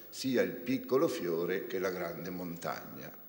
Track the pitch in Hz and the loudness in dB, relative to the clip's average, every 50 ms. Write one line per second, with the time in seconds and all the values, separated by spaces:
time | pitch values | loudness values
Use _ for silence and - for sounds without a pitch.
0 | - - - - - 131 127 110 95 92 90 - - 123 131 123 - - 123 135 | -16 -12 -8 -2 0 4 6 6 4 4 2 -2 0 0 0 0 2 4 4 6
1 | 165 160 - - 95 85 82 82 87 90 92 95 - - - 95 90 95 90 90 | 6 4 2 2 0 0 2 2 2 2 0 0 -2 -2 -2 0 0 0 0 0
2 | 87 82 85 80 82 92 90 90 90 85 82 85 - 76 - - - - - - | -2 -4 -4 -6 -6 -6 -4 -4 -4 -6 -6 -4 -4 -4 -4 -4 -8 -10 -10 -10
3 | 64 - - - - | -10 -10 -12 -14 -16